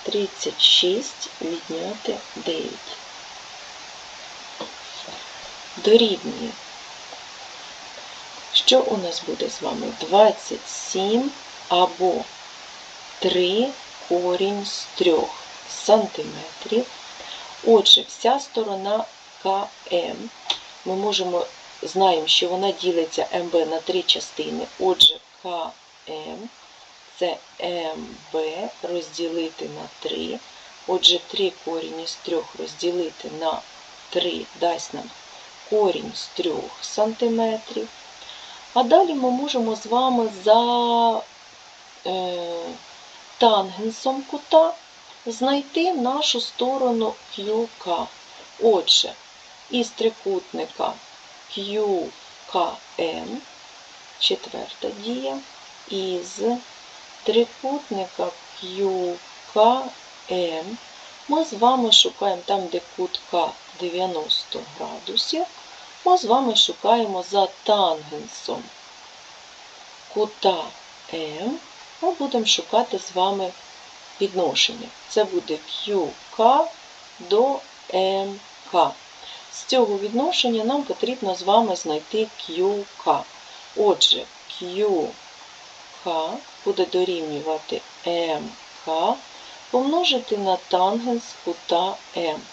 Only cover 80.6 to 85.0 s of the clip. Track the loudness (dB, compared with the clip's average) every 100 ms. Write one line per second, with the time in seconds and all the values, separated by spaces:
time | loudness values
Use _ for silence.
80.6 | 0 0 -2 -4 -4 -2 -4 -2 4 4
81.6 | 4 -2 -2 -4 -2 -2 -2 -6 -10 0
82.6 | 0 0 -6 -6 0 0 -2 -16 -20 -20
83.6 | -14 2 4 4 4 2 -2 -16 -18 -12
84.6 | -8 0 2 2